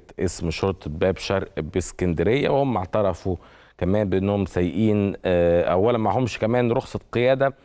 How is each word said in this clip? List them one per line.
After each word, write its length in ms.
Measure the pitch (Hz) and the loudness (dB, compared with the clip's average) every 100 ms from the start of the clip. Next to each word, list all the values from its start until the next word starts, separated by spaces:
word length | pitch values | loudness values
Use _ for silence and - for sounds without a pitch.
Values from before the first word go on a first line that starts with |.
| - - | -8 -6
اسم 320 | 90 - 85 | -4 -4 -4
شرطة 380 | 80 98 92 78 | -2 -2 -2 -8
باب 280 | 78 95 87 | -2 -2 0
شرق 340 | - 98 - - | -2 -4 -4 -8
باسكندرية، 920 | 78 92 - - 90 80 87 135 147 | -6 -4 -4 -2 -2 0 0 2 2
وهم 280 | 139 139 104 | 0 0 -2
اعترفوا 580 | 92 110 98 90 98 87 - - - - | -2 0 0 -2 -4 -6 -8 -20 -20 -4
كمان 320 | 90 104 101 | 0 0 2
بأنهم 360 | 95 98 101 95 | 0 2 0 0
سايقين، 680 | 90 90 78 110 104 98 - 92 | -2 -2 0 2 2 0 -2 0
آه، 380 | 90 87 85 | 2 4 4
أولا 340 | - 90 110 120 | 2 2 2 2
معهمش 420 | 107 104 123 - | 0 0 -2 -2
كمان 320 | 110 123 123 | 0 0 0
رخصة 280 | 123 - 104 - | 0 -4 -10 -6
قيادة، 420 | 113 123 135 135 - | 0 2 2 0 -2